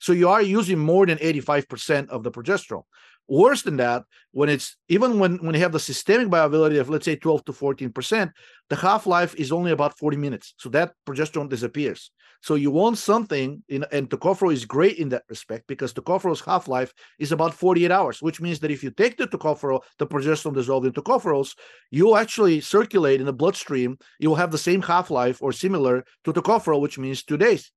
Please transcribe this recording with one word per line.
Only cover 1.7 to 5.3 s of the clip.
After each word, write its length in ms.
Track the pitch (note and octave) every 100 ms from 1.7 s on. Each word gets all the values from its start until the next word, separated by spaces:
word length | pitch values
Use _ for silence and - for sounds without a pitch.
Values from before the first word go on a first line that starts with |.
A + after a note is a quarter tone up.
| A#2+ - D3 -
of 160 | B2+
the 60 | A#2
progesterone. 520 | A#2+ A#2+ G3 - G2 - _ _ _ -
Worse 340 | C3+ A3+ C4+
than 140 | G#3+ C#3+
that, 260 | A#2+ A#2+ - _ _
when 180 | B2+ D3
it's, 280 | D3 - - -
even 300 | F3+ B3+ A3
when, 200 | F#3